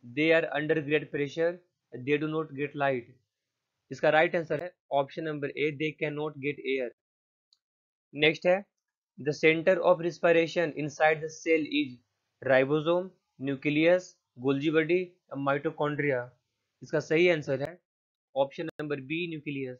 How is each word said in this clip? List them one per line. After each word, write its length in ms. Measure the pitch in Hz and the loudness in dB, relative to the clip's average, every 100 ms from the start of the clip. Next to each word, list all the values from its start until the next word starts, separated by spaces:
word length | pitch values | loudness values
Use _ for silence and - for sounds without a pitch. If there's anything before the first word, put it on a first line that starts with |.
they 220 | 123 123 156 165 | -10 -2 4 4
are 100 | 165 139 | 2 -4
under 180 | 151 160 143 | 0 0 2
great 180 | 151 143 | -2 -2
pressure, 400 | 147 143 165 165 180 _ _ _ | -4 -4 0 -2 -2 _ _ _
they 240 | - 127 147 | -12 -2 0
do 60 | 156 | 0
not 180 | 156 156 135 | -4 -6 -6
get 180 | 143 147 | -8 -2
light। 320 | 139 131 117 _ _ _ _ _ _ _ _ | -2 -2 -6 _ _ _ _ _ _ _ _
इसका 180 | 131 156 | -2 2
राइट 260 | 151 160 170 | 4 2 0
आंसर 280 | 156 151 | -2 -4
है 80 | 180 _ _ 139 | -6 _ _ -2
ऑप्शन 240 | 135 - | -2 -4
नंबर 260 | 160 151 139 | -8 -6 -8
ए, 200 | 131 147 143 | -4 -4 -2
they 100 | 156 151 | -6 -4
cannot 400 | 156 147 151 147 135 | -6 -4 -8 -6 -6
get 140 | 143 - | -6 -4
air। 160 | 135 120 _ _ _ _ _ _ _ _ _ _ _ _ | -4 -4 _ _ _ _ _ _ _ _ _ _ _ _
नेक्स्ट 340 | 143 151 160 180 | 0 2 2 2
है, 100 | 185 202 _ _ _ _ - | 2 0 _ _ _ _ -8
the 180 | 131 147 | -6 2
center 380 | 160 160 165 185 170 | 2 4 2 4 4
of 120 | 175 170 | 4 2
respiration 680 | 160 170 170 165 175 170 - | 0 4 4 4 0 -2 -2
inside 400 | 151 - 156 160 | -8 2 2 2
the 80 | 156 - | -4 -8
cell 320 | 160 160 147 147 | 2 2 2 -2
is 140 | 139 123 _ _ _ _ | -2 -6 _ _ _ _
ribosome, 680 | 131 131 135 151 151 175 190 _ _ _ | 4 4 4 2 2 0 -2 _ _ _
nucleus, 720 | 131 135 147 147 160 180 180 _ _ - | -6 -2 0 2 4 4 2 _ _ -6
Golgi 340 | 127 139 151 160 | -2 0 2 0
body, 260 | 156 180 180 _ _ 139 139 | 2 0 -2 _ _ -6 -2
mitochondria। 760 | 143 156 - 147 147 147 127 123 _ _ _ _ _ | -2 -2 -4 -4 -2 -2 -2 -4 _ _ _ _ _
इसका 180 | 127 160 | -4 -4
सही 280 | - 160 180 | 0 2 4
आंसर 320 | 165 147 135 | 2 -2 -4
है 140 | 143 175 _ _ _ _ _ 135 | -6 -12 _ _ _ _ _ -2
ऑप्शन 340 | 139 - 160 - | -2 -2 -10 -8
नंबर 220 | 151 143 | -6 -6
बी, 260 | 131 160 175 | -6 -6 -6
न्यूक्लियस। 480 | 156 147 139 131 | -8 -8 -8 -8